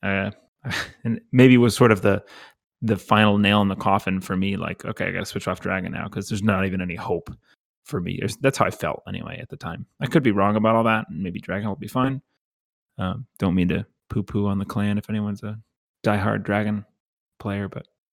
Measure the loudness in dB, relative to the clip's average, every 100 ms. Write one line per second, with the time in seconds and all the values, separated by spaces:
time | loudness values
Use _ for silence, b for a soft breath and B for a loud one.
0 | -4 -2 -2 -6 _ _ -8 -6 -8 -8
1 | -6 -6 0 6 8 8 6 6 6 6
2 | 4 0 -2 B B B _ _ -2 -2
3 | 2 4 6 4 4 4 2 0 0 0
4 | 0 -4 -4 -2 -2 -4 -6 -8 -10 -6
5 | -4 -4 -6 -6 -6 -4 -4 -4 -6 -8
6 | -8 -8 -6 -2 0 0 0 -2 -6 -6
7 | -4 -6 -6 -16 _ _ _ _ -8 -6
8 | -6 -4 -6 -2 0 2 0 0 -4 -6
9 | -8 -12 -10 -14 -16 -12 -10 -10 -12 -8
10 | 0 2 4 4 4 4 4 4 4 0
11 | -2 -8 -8 -8 -6 -6 -6 -8 -6 -2
12 | -2 -4 -10 _ _ _ _ _ _ -8
13 | -6 -6 -10 -4 0 2 2 0 -4 _
14 | -8 -6 -4 -2 -2 -2 -4 -4 -2 -2
15 | -4 -6 -4 -6 -10 -14 -16 _ _ _
16 | 0 0 0 -2 0 0 0 -4 -8 _
17 | _ _ _ -12 -8 -6 -8 -10 -18 _
18 | _